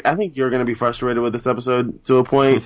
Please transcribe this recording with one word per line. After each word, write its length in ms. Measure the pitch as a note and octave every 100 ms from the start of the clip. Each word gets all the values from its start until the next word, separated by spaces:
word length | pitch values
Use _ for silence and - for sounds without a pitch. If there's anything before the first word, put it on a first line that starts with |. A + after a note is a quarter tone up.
| -
I 100 | E3
think 200 | G3+ C3+
you're 120 | C3
gonna 160 | B2+ B2
be 80 |
frustrated 480 | A2+ A#2+ A#2 B2 A#2
with 120 | A#2+
this 120 | A#2 B2+
episode 560 | A#2+ B2 B2 B2 - -
to 120 | C3
a 60 |
point. 400 | B2+ C#3 C3+ B2